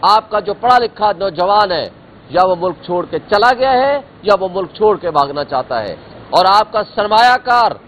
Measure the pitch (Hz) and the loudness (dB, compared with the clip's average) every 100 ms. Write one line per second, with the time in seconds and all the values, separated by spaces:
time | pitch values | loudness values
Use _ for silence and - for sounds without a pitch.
0 | 175 220 220 214 202 202 240 247 233 - | 0 -2 -4 -6 -6 -4 2 2 0 -2
1 | 208 185 196 156 180 208 208 170 107 - | -2 -2 -4 -2 0 2 0 -2 -6 -12
2 | - - - 147 185 175 180 170 - 180 | -20 -20 -6 0 0 0 -4 -6 -6 -6
3 | 170 160 - 208 233 247 262 254 277 277 | -4 -8 -2 2 2 2 2 2 0 -2
4 | - - 190 196 185 180 180 - 214 185 | -6 -10 -2 0 0 -4 -8 0 0 0
5 | 175 151 143 143 143 139 127 120 104 80 | 0 0 0 -2 -4 -4 -4 -6 -6 -10
6 | - - - 160 185 202 214 214 202 - | -16 -20 -2 2 4 2 2 -4 -4 -4
7 | 208 214 247 247 - 240 220 123 | 0 2 4 2 0 0 0 -2